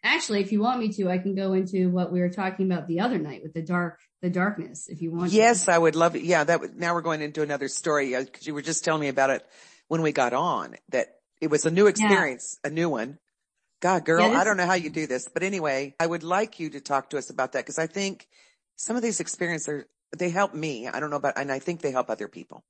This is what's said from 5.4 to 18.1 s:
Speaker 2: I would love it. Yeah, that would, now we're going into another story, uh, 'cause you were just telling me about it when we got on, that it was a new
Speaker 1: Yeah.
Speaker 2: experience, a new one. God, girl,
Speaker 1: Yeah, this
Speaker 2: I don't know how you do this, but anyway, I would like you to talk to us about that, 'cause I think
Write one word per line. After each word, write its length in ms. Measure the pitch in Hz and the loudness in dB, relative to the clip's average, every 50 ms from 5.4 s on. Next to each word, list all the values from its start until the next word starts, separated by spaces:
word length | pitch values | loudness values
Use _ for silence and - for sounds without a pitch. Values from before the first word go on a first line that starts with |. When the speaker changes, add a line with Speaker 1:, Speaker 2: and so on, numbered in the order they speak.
| 220 233 240 190 165 | 6 6 6 4 4
Speaker 2:
I 100 | - 175 170 | 4 6 6
would 160 | 170 160 147 | 6 6 6
love 200 | 160 165 170 165 | 6 2 4 2
it. 60 | - | 0
Yeah, 220 | - 165 180 160 147 | 0 2 4 4 4
that 160 | 151 170 160 | 4 2 2
would, 140 | - - - | 0 -6 -8
now 160 | - 175 170 175 | -4 -2 -2 -2
we're 80 | 175 | 0
going 200 | 151 165 160 156 151 | 0 -2 -2 -2 -4
into 180 | 151 151 160 | -6 -2 -4
another 260 | 151 147 147 139 139 | -2 -2 -2 -4 -4
story, 480 | 135 - - - 170 151 147 139 127 123 | -6 -6 -4 -2 0 0 2 0 0 -2
uh, 100 | 127 135 | -4 -4
'cause 200 | 131 - - - | -6 -10 -14 -10
you 80 | 160 151 | -8 -8
were 80 | 147 | -6
just 220 | 135 156 160 - - | -4 -4 -4 -2 0
telling 160 | 170 160 156 | 0 0 0
me 60 | 147 | 0
about 240 | 139 131 139 135 135 | -2 2 2 4 4
it 120 | 135 131 - _ _ - - - _ _ _ | 2 0 -4 _ _ -20 -20 -20 _ _ _
when 160 | _ 165 165 160 | _ -2 2 2
we 80 | 156 | 2
got 220 | 139 143 131 123 120 | 2 2 2 2 2
on, 420 | 135 160 180 147 110 80 62 58 - _ _ | 0 -2 -2 -2 -4 -6 -8 -12 -20 _ _
that 320 | - 127 113 - _ _ _ _ _ _ | -2 -2 -2 -2 _ _ _ _ _ _
it 60 | - 160 | -2 0
was 160 | 147 147 - | 0 2 2
a 60 | 165 | 2
new 160 | 165 180 208 | 4 6 6
Speaker 1:
Yeah. 20 | 208 | 6
Speaker 2:
experience, 720 | 196 214 214 214 196 180 175 143 127 123 - - - _ _ | 6 4 4 6 6 6 4 0 -2 -6 -12 -14 -14 _ _
a 60 | 143 | -6
new 180 | 151 160 170 170 | -2 0 0 0
one. 280 | 143 113 110 131 143 - _ _ _ _ _ _ _ _ _ _ _ _ | 0 -2 -4 -6 -8 -16 _ _ _ _ _ _ _ _ _ _ _ _
God, 240 | - 175 185 175 151 | 2 4 4 4 4
girl, 180 | - 160 170 175 | 4 4 6 6
Speaker 1:
Yeah, 60 | 185 | 6
this 120 | 226 175 | 6 4
Speaker 2:
I 20 | 185 | 4
don't 120 | 214 208 | 4 2
know 80 | 185 180 | 2 2
how 80 | 175 185 | 2 2
you 140 | 180 160 151 | 2 0 -2
do 160 | - 160 156 | -4 -4 -4
this, 200 | 147 127 127 - | -2 -2 -4 -4
but 160 | - _ - 175 | -6 _ -4 -2
anyway, 520 | 196 202 185 160 151 135 135 139 139 139 _ | -2 -2 -2 -2 -2 -2 -2 -4 -6 -4 _
I 80 | 165 | -2
would 160 | 170 170 170 151 | -2 -2 -4 -2
like 360 | 165 180 190 220 220 - - | -2 0 0 0 -2 -6 -10
you 100 | 165 156 | -10 -8
to 80 | - 143 | -8 -10
talk 280 | - - 143 135 - _ | -6 -2 -2 -2 -2 _
to 60 | - | -8
us 120 | 139 127 - | -8 -8 -6
about 220 | - - 131 131 - | -4 -4 -4 -2 -2
that, 120 | 135 117 | -6 -6
'cause 140 | - 139 - | -4 -4 -4
I 80 | 160 | -4
think 400 | 160 - 196 196 196 | -4 -4 -4 -4 -4